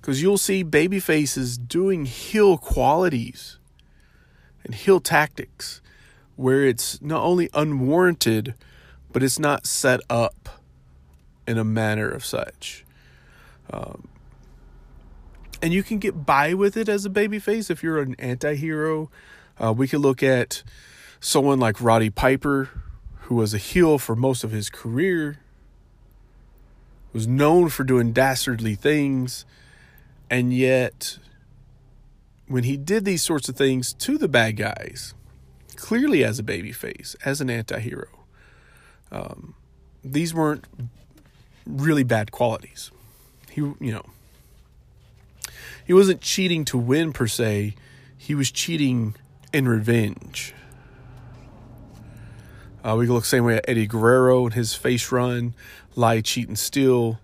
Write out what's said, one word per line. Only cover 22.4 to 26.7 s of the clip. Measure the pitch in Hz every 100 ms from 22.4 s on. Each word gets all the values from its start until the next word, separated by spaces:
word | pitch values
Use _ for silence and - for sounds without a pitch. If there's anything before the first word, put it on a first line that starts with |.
| 147 139 131 - - - - -
who | - 117
was | 107
a | 107
heel | - 180 165 147
for | - 113
most | 135 127
of | 113
his | 110 101
career, | - 117 120 190 175 151 147 _ _ - _ _ _ - _ _ - - - -